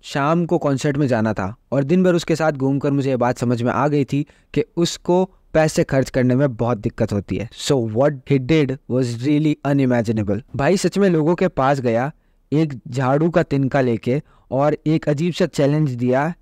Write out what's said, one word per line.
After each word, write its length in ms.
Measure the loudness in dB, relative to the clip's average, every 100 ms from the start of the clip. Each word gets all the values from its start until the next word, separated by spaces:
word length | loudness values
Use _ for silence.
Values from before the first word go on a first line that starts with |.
शाम 420 | -8 -4 0 0 0
को 120 | 0
कॉन्सर्ट 400 | 0 0 -2 0
में 100 | 0
जाना 260 | 2 0
था 220 | -2 -4 -8 _
और 120 | -2
दिन 200 | 2 2
भर 120 | 4 2
उसके 200 | 0 0
साथ 160 | 0
घूमकर 400 | 0 0 0 0
मुझे 180 | 0 0
ये 80 | 0
बात 200 | 0 0
समझ 240 | 0 0
में 100 | 0
आ 160 | 0 0
गई 180 | 0 0
थी 220 | -2 -4 _ _
कि 100 | -4 -4 -2
उसको 540 | -2 -2 0 0 0 _ _
पैसे 300 | 0 2 2
खर्च 260 | 0 0 0
करने 260 | 0 2 2
में 200 | 0 0
बहुत 220 | -4 -2
दिक्कत 360 | -4 -4 -2
होती 240 | -2 -4 -6
है। 120 | -8
So 400 | -10 -2 0 0
what 240 | 0 0 0 -2
he 80 | -2
did 380 | 2 2 2 -4 _
was 360 | -2 -2 -4 -2
really 280 | 0 0 -2 -2
unimaginable। 760 | 0 2 2 0 -2 -2 -4 -6 -4
भाई, 220 | 0 0
सच 200 | 0 2
में 120 | 2
लोगों 260 | 2 2 0
के 120 | 0
पास 320 | 0 0 2
गया 320 | 0 0 -2 -8 _ _ _
एक 260 | -2 -2 -4 -10
झाड़ू 420 | -4 0 2 2
का 140 | 0
तिनका 380 | 0 0 0 0
लेके 400 | 0 -2 -2 -4 -4 _ _
और 260 | -2 0 0 0
एक 220 | -2 0
अजीब 240 | -2 -2
सा 120 | -2 -4
चैलेंज 460 | 0 0 2 0
दिया 420 | -2 0 0 0 -6